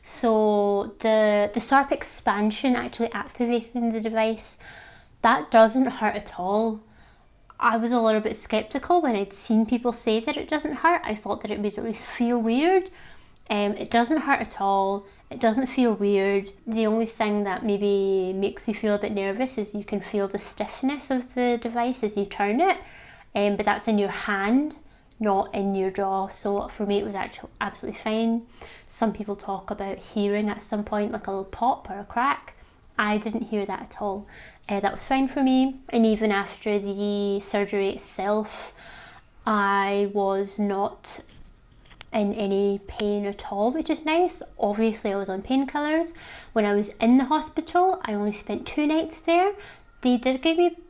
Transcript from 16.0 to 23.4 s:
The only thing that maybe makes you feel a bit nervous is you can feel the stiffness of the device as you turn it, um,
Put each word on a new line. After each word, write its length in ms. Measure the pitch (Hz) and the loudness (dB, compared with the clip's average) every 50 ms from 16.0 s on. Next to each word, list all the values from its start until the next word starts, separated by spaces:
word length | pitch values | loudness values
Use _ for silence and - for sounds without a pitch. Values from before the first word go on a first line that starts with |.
| 202 202 202 196 190 196 202 196 196 196 - - - | 2 2 4 4 4 4 2 0 -2 -4 -18 -14 -8
The 200 | 233 220 226 220 | -4 0 0 2
only 200 | 214 220 226 226 | 2 2 2 0
thing 380 | 220 - - 226 208 208 208 208 | -2 -2 -2 0 0 2 0 0
that 200 | 196 185 - - | -2 -2 -2 0
maybe 680 | 220 202 196 202 202 202 196 196 196 190 190 185 185 | 0 0 2 2 2 2 2 2 2 2 2 0 0
makes 360 | 185 190 196 208 - - - - | -2 -2 -2 -2 -4 -4 -6 -6
you 60 | 202 | -4
feel 200 | - - 214 208 | -2 0 0 0
a 40 | 208 | 0
bit 140 | 208 208 | 0 -2
nervous 460 | 214 196 196 196 196 220 262 254 262 226 | -2 -2 -2 -2 -2 -2 -4 -4 -4 -6
is 160 | 208 202 - | -6 -6 -6
you 100 | 208 202 | -10 -6
can 160 | - 214 202 | -4 -6 -6
feel 280 | 190 - - 202 196 196 | -6 -4 -2 -2 -2 -2
the 100 | - 202 | -4 -8
stiffness 720 | - - - - 208 202 - - - 262 294 277 - - | -8 -10 -8 -8 -8 -8 -6 -2 -2 -2 -2 -2 -4 -2
of 240 | 269 254 240 247 - | -2 -2 -2 -4 -2
the 240 | 254 247 247 240 233 | 0 2 2 0 0
device 420 | 240 233 226 240 233 254 254 - | -2 -4 -2 -2 -2 -2 -2 -2
as 140 | - 208 214 | -4 -2 -2
you 80 | 202 196 | -2 -4
turn 360 | 196 - - 202 202 214 262 | -4 -2 -2 -2 0 2 2
it, 180 | 349 392 - - - - - - - - - - - - - | 4 2 2 0 -4 -18 -20 -20 -20 -20 -20 -20 -20 -6 -2
um, 220 | 202 | 0